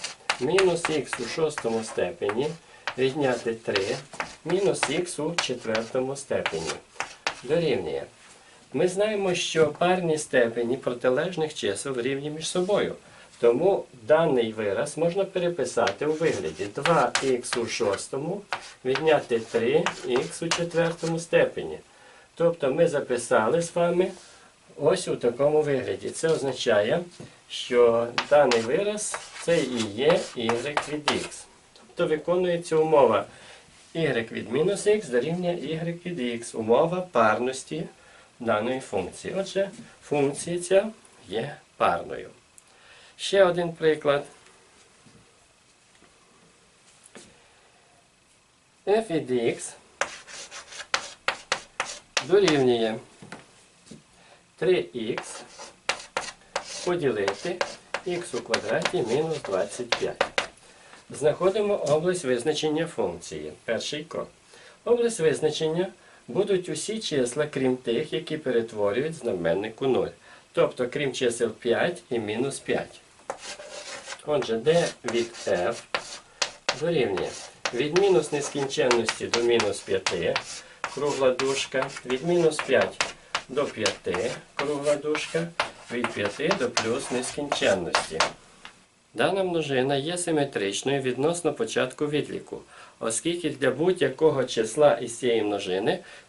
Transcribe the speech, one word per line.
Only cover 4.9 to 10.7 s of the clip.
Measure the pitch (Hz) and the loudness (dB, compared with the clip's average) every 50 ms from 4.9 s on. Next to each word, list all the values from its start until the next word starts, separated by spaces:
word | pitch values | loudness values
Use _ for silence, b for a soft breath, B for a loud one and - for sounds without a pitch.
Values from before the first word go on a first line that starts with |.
| 139 170 180 - - - | -2 -2 -2 -4 -4 -4
у | 147 165 170 | -4 -4 -2
четвертому | 165 - - 127 123 - 110 110 113 113 113 - 127 127 131 139 | -2 -2 -4 -4 -6 -4 -4 -2 -2 -2 -2 -2 -2 -2 -2 -4
степені | 135 - - 113 95 90 - - 82 80 76 71 - - _ - - - B B B B B - - - | -8 -6 -4 -4 -2 -2 -4 -4 -4 -6 -6 -8 -8 -12 _ -12 -12 -10 B B B B B -8 -8 -4
дорівнює. | 123 151 170 165 151 120 98 87 76 69 69 - - - B B B B B B B B B B B - | 0 0 2 2 2 0 0 -2 -4 -6 -6 -8 -10 -16 B B B B B B B B B B B -2
Ми | 131 175 180 | 0 0 2
знаємо, | 170 190 208 220 214 202 196 180 175 | 2 2 0 0 2 0 0 0 0
що | 175 - - - 165 156 143 | 0 -2 0 4 4 4 4
парні | - - 175 180 185 180 170 165 156 151 | 4 2 2 2 2 2 2 0 0 0
степені | - - - 127 117 117 117 120 117 117 | -2 2 4 4 4 4 2 0 0 0